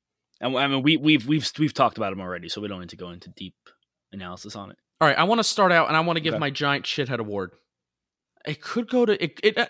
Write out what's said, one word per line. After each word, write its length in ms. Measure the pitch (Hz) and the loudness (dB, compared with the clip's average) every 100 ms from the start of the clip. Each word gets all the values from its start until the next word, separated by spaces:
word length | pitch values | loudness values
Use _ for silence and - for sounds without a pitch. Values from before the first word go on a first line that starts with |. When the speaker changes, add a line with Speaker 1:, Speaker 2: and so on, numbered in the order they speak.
| _ _ _ _ | _ _ _ _
Speaker 1:
And, 140 | 123 127 | -4 0
I 100 | 139 | 0
mean, 160 | 135 | 2
we, 140 | 135 160 | 2 4
we've, 280 | 147 151 113 | 4 2 2
we've, 240 | 156 120 - | 0 0 -2
we've 160 | 151 | -2
talked 220 | - 123 - | 2 0 0
about 160 | 101 | -6
him 80 | 95 | -6
already, 300 | 92 87 85 | -8 -8 -8
so 100 | - | -8
we 80 | 104 | -8
don't 140 | 95 | -10
need 80 | 87 | -12
to 80 | - | -14
go 140 | 90 | -16
into 180 | 85 - | -16 -18
deep 260 | - 92 - _ _ _ _ _ | -16 -16 -16 _ _ _ _ _
analysis 460 | 98 90 92 107 104 | -14 -12 -12 -14 -14
on 120 | 98 | -14
it. 80 | - _ - | -18 _ 2
Speaker 2:
All 80 | 156 | 2
right, 100 | - | 4
I 60 | |
wanna 220 | 175 233 214 | 4 2 2
start 260 | - 190 | 4 6
out, 160 | 170 156 | 6 4
and 80 | 156 | 2
I 60 | |
wanna 180 | 170 165 | 2 0
give 140 | 156 | -2
Speaker 1:
Okay. 60 | 156 | -2
Speaker 2:
my 100 | 147 | -2
Giant 340 | 135 143 139 | -2 -2 -2
Shithead 360 | - - 123 123 | -2 -4 -4 -4
Award. 320 | 107 101 90 _ _ _ _ _ _ _ _ _ - | -4 -4 -6 _ _ _ _ _ _ _ _ _ -10
It 160 | 147 | -8
could 280 | - 233 233 | -6 -4 0
go 160 | 254 233 | 2 4
to 180 | 202 | 2
it. 160 | 165 - | 0 0
It, 160 | 214 214 | 0 2
uh, 100 | 240 | -2